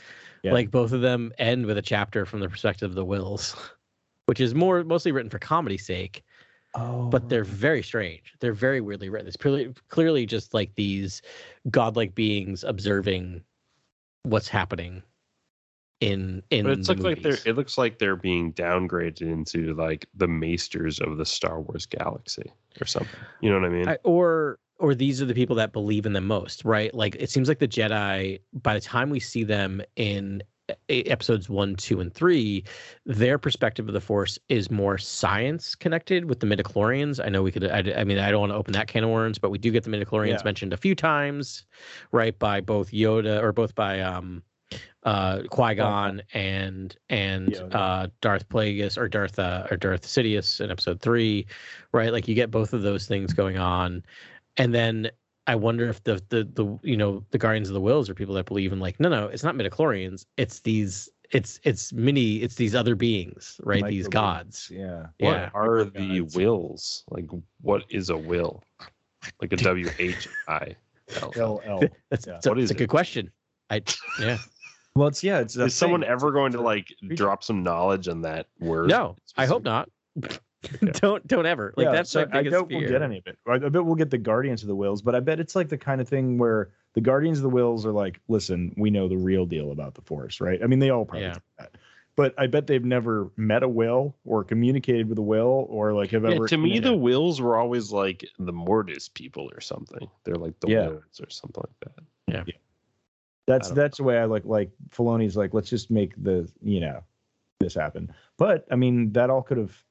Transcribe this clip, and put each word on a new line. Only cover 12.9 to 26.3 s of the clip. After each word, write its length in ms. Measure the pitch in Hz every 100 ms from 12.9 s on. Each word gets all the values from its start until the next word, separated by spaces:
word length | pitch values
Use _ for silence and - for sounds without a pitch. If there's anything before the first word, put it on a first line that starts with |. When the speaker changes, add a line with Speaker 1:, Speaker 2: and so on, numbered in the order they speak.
| 98 101 92 90 87 - _ _ _ _ _ _ _
Speaker 2:
what's 260 | - 107 -
happening 540 | 104 90 90 87 92 - _ _ _ _ _ _ _ _ _
in, 420 | 107 98 95 92 -
in 140 | 123
Speaker 3:
But 80 | 123
it 120 | 135
Speaker 2:
the 80 | 92
Speaker 3:
looks 80 | 95
like 180 | 92 156
they're, 100 | 151
Speaker 2:
movies. 140 | 135 113
Speaker 3:
it 100 | 120
looks 220 | 135 -
like 200 | 120 113
they're 180 | 101 90
being 360 | 92 87 82
downgraded 680 | 80 85 90 90 87 85 78
into, 500 | 82 80 78 85 80
like, 320 | 78 80 78 -
the 120 | 92 90
maesters 720 | 80 82 87 - 87 80 76
of 160 | 78 78
the 100 | 76
Star 340 | - 85 80
Wars 260 | 76 - -
galaxy 640 | - - - - - - - _ -
or 60 | -
something. 340 | - - - - -
You 100 | 107
know 100 | 98
what 60 | 90
I 60 |
mean? 160 | 87 90
Speaker 2:
I, 100 | 156
or, 560 | - 170 175 160 147 - _ -
or 160 | 156
these 280 | 123 135 131
are 40 | 131
the 80 |
people 200 | 117 123 113
that 160 | 110
believe 320 | 107 107 107 107
in 60 |
them 140 | 98
most, 380 | 98